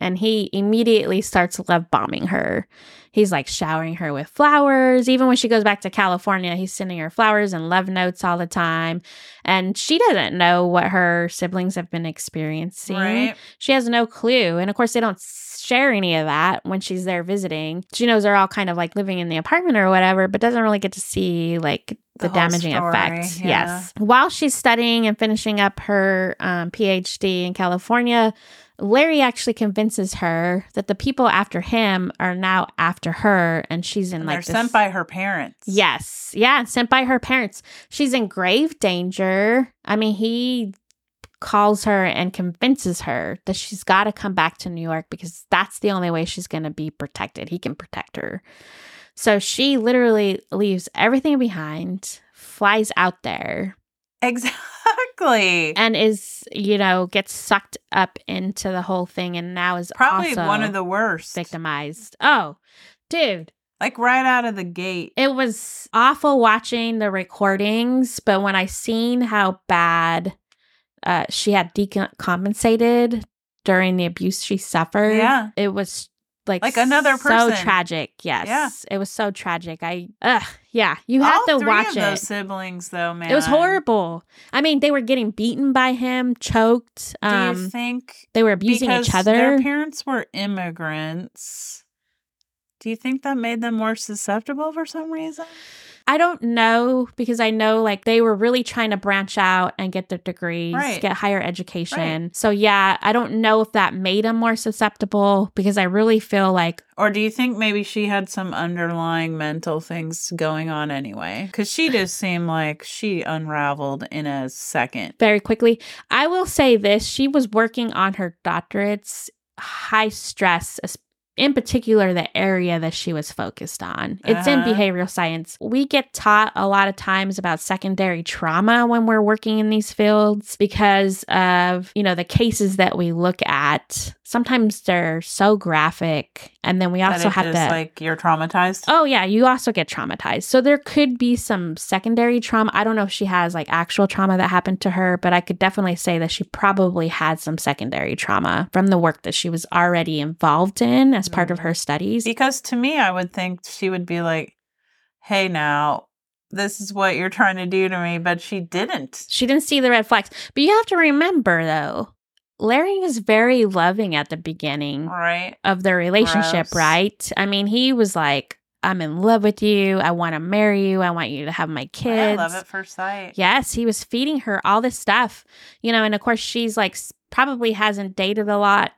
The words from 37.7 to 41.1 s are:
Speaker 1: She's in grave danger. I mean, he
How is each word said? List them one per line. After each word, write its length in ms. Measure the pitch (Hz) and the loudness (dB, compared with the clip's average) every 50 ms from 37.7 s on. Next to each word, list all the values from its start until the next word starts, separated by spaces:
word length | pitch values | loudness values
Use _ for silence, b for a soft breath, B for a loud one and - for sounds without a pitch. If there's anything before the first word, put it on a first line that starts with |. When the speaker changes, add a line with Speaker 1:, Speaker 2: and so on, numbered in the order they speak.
| B B B B | B B B B
Speaker 1:
She's 240 | - - 294 269 247 | -4 -2 0 0 2
in 140 | 262 226 190 | 0 -2 -2
grave 520 | - 190 185 180 196 240 302 320 - - | -2 -2 0 2 2 2 2 0 -2 0
danger. 920 | - 196 180 175 180 180 190 - 196 190 185 190 202 214 233 254 262 240 _ _ _ | 0 0 0 0 -2 -4 -2 -2 0 0 2 2 2 2 2 2 0 0 _ _ _
I 100 | - 202 | -4 -2
mean, 180 | 214 220 214 208 | 0 0 0 0
he 580 | 190 220 226 233 240 247 254 254 247 226 196 190 - _ _ _ _ _ _ | 0 -2 -2 -2 -2 -2 -2 -2 -2 -4 -6 -8 -14 _ _ _ _ _ _